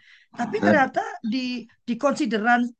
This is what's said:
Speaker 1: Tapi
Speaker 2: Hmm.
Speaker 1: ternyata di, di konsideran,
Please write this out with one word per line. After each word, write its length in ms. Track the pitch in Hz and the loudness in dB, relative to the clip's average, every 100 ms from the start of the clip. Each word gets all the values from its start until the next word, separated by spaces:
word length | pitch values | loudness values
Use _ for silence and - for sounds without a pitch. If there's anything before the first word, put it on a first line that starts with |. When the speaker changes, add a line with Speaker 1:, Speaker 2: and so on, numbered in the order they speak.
| _ - _ | _ -20 _
Speaker 1:
Tapi 240 | - 208 427 | -8 -6 0
Speaker 2:
Hmm. 80 | - | 4
Speaker 1:
ternyata 320 | 294 262 330 440 - | 4 4 0 -6 -6
di, 440 | 226 262 254 247 226 _ - | -6 -4 -4 -6 -10 _ -6
di 80 | 233 | -2
konsideran, 680 | 285 - 277 220 220 240 240 - | -2 0 0 0 2 2 0 -6